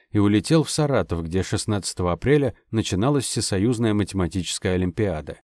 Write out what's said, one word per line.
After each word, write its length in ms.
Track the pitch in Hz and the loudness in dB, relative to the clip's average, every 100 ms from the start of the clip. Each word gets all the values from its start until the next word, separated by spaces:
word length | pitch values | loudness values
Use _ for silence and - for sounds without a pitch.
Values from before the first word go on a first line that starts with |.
| _ | _
и 80 | 104 | 2
улетел 440 | 104 104 - 156 | 4 4 4 2
в 80 | 147 | 2
Саратов, 540 | - 147 127 87 85 | 0 0 0 0 -4
где 180 | 82 90 | -2 -2
шестнадцатого 720 | 90 104 - 104 - - 90 | -2 -2 -2 -4 -4 -2 -2
апреля 420 | 85 120 147 135 - - | 0 2 2 2 -4 -6
начиналась 540 | 110 101 92 123 147 | -4 -2 0 2 0
Всесоюзная 680 | - - 101 98 110 113 117 | -2 -4 -2 0 2 2 2
математическая 840 | 104 98 98 87 98 82 - 98 90 | 2 0 0 -2 -2 -4 -4 -2 0
олимпиада. 640 | 90 85 101 80 71 - | 0 -2 -2 -2 -8 -14